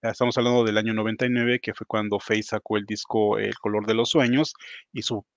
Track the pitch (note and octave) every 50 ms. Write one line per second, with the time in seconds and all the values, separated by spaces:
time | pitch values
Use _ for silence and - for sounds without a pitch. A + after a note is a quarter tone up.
0 | - A#2 A2 - B2 B2 A#2+ - A#2+ B2 B2 B2 A#2 A2 G#2 G#2+ G#2+ A2+ A2+ A2
1 | G#2+ A2 A2 A2 B2+ B2 B2 A#2+ A#2 A#2+ B2 B2 - - G#2+ - A2+ _ - A2
2 | G#2+ G#2 G#2 G2+ - - A2+ G#2+ G#2+ - - G#2+ - - G#2+ G#2 G2+ G#2 G#2+ G#2
3 | - - - A2 G#2+ G#2 G#2 G#2+ G#2+ G#2 G#2+ - - G#2+ G#2 G#2 G#2 G#2+ A2+ A2+
4 | A#2+ A#2 - D#3+ C3+ A#2+ B2 C3+ D#3 - - - - - - - - _ _ B2+
5 | G#2 - A#2+ G#2 G2 _ _